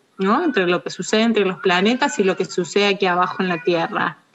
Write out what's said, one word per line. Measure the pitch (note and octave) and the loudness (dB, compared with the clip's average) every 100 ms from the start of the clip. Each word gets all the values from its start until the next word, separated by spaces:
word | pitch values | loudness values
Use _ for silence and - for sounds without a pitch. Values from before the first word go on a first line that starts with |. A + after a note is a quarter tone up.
| _ - | _ -4
¿no? | F#3+ B3+ | 0 0
Entre | F4 G#3 F3 | 0 0 0
lo | E3+ | 0
que | - | -4
sucede | - F#3 G#3+ | -10 -2 2
entre | A#3 A3 | 2 2
los | F#3+ F#3 | 0 0
planetas | F#3+ F3+ G#3 B3+ C#4+ - | 0 2 2 2 0 0
y | |
lo | F#3+ F3+ | 0 0
que | |
sucede | F#3 - F3 G3+ G3+ | -2 -4 -2 0 2
aquí | F#3+ F#3+ | 2 0
abajo | F3 F3+ - | 0 0 -2
en | F#3 | -2
la | F3 | -2
Tierra. | - E3 E3+ F3+ F3+ D#3 _ | 0 0 0 -2 -4 -6 _